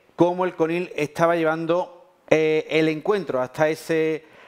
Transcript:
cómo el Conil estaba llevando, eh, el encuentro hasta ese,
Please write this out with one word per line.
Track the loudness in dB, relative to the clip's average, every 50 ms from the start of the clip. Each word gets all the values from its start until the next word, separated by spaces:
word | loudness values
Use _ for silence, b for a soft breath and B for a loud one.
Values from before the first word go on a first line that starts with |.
| _ _ _
cómo | 2 2 2 2 0 -2
el | -4 -2
Conil | -2 -2 -2 0 -2 -4 -4 -4
estaba | -6 -6 -4 0 2 2 2 4
llevando, | 2 2 0 0 0 -2 -2 -2 -2 -2 -4 -8 -16 -20 _ _ _ _ 0
eh, | 2 2 4 2 0 0 -2 0
el | 0 0 2 2
encuentro | 0 -2 -2 -2 -2 -2 -2 -2 -2 -4
hasta | -4 -4 0 0 2 2
ese, | 2 -2 -4 -2 -2 0 0 0 -2 -4 B B B B B